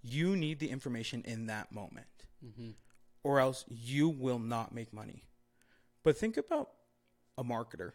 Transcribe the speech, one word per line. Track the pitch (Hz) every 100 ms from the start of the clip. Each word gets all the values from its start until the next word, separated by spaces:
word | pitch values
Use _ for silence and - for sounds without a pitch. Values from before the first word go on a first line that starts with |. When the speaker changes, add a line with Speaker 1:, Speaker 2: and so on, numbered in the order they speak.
Speaker 1:
You | 117 135 175
need | 196 156 151
the | 147
information | 131 135 120 113 120
in | - 113 110
that | 107 -
moment, | 107 98 - 123 - - -
Speaker 2:
Mm-hmm. | 123 107 117 107 - - - -
Speaker 1:
or | 139 139
else | 131 127 -
you | 117 117 139 160
will | 143 131 123
not | 113 117 113
make | 117 110
money. | 107 110 - - _ _ _ _ _ _ _
But | - -
think | 220 226
about | - 311 - - _ _ _ _ _ -
a |
marketer | 123 117 117 - 90